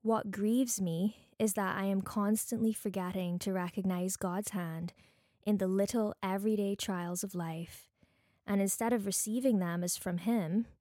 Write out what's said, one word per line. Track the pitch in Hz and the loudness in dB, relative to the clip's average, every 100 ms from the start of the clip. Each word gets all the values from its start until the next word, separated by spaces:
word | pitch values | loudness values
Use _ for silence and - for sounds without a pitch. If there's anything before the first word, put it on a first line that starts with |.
What | 214 220 208 | 2 0 0
grieves | 190 208 240 254 - | 0 2 4 2 0
me | 185 165 208 - _ _ | 0 2 0 -2 _ _
is | 220 | 0
that | 208 190 190 | 2 -2 0
I | 196 | 0
am | 196 | 0
constantly | - 214 202 220 - 226 226 | 0 0 2 2 0 0 0
forgetting | 214 208 190 180 185 180 175 | 0 -4 -2 -4 -2 -2 -2
to | - | -2
recognize | 185 180 185 185 180 185 - | -2 -2 -2 0 0 -2 -2
God's | 185 180 208 | -4 -2 -4
hand | 196 170 160 170 - - _ _ _ | -4 -4 -6 -8 -10 -20 _ _ _
in | - 208 | 0 2
the | 185 | 2
little | 190 202 240 208 - | 2 2 2 0 -2
everyday | 190 196 208 214 202 202 | -4 0 2 2 0 -2
trials | - 180 175 180 | -4 -4 -4 -4
of | 190 | -4
life, | 180 165 165 165 - - _ _ _ _ _ - | -4 -6 -6 -8 -12 -20 _ _ _ _ _ -2
and | 202 | 2
instead | 196 - 226 | 2 2 0
of | 240 202 | 2 0
receiving | 185 214 226 262 208 | -2 -2 2 4 4
them | 175 175 | 2 0
as | 175 - | -2 -2
from | - 175 | -2 -2
Him | 226 233 160 196 233 - | 2 2 2 0 0 -10